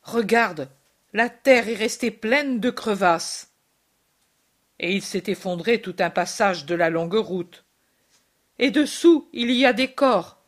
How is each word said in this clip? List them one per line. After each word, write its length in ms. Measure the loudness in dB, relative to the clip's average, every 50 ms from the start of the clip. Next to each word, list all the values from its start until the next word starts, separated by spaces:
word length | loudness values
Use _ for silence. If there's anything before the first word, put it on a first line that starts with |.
Regarde, 640 | _ -4 -4 -4 0 2 2 2 2 0 -4 -10 -12 -14 _ _ _ _ _ _ _ _ -2
la 160 | 0 0 0
terre 400 | -2 _ _ 4 4 4 4 -2
est 40 | -6
restée 360 | -4 -4 -4 -4 -2 -4 -4
pleine 500 | -4 _ -2 0 0 0 0 -2 -4 -2
de 80 | -2 -4
crevasses. » 800 | -4 -4 -4 -4 -2 2 2 2 2 2 -2 -10 -12 -14 -16 _ _ _ _ _ _ _ _ _ _ _ _ _ _ _ _ _ _ _ _ _ _ _ _ _ _ _
Et 120 | -6 -4
il 100 | -4 -4
s'est 220 | -6 -6 -8 -8 -6 -6
effondré 520 | -8 -6 -6 -8 -8 -4 -2 -2 -2 -2
tout 140 | -2 -8 -4 -2
un 100 | -4 -2
passage 560 | 0 -2 -4 -4 -2 0 0 0 0 -2 -4
de 80 | -6 0
la 160 | 0 0 0
longue 240 | 0 -2 -4 -2 -2
route. 500 | -2 -2 -2 -6 -6 -8 -8 -14 -20 _ _ _ _ _ _ _ _ _ _ _ _ _ _ _ _ _ _ _ -2
Et 120 | -2 2
dessous, 580 | 2 2 0 0 -2 4 6 6 6 6 2 _
il 180 | -8 -6 -2 0
y 120 | 2 4 4
a 60 | 4
des 200 | 4 2 -2 -2
corps. 460 | 0 0 2 2 2 2 -2 -4 _ _ _